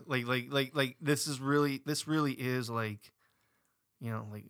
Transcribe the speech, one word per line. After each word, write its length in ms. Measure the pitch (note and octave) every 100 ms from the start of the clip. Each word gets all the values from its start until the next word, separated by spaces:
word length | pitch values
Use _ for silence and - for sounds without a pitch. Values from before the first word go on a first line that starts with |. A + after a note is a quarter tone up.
| -
like, 200 | C3 A#2+
like, 200 | B2+ B2
like, 200 | C#3 C3
like, 220 | D3+ C3 -
this 260 | D3 C#3+ D#3
is 140 | C3+
really, 420 | C3+ D3 C#3+ C3+
this 240 | D3 D3 -
really 240 | D#3 C#3+
is, 380 | B2+ B2+ B2+ A#2
like, 420 | A#2 A2 G#2 - _ _ _ _ _ _ _ _ -
you 100 | A#2
know, 160 | A2+ G#2+
like, 120 | G#2+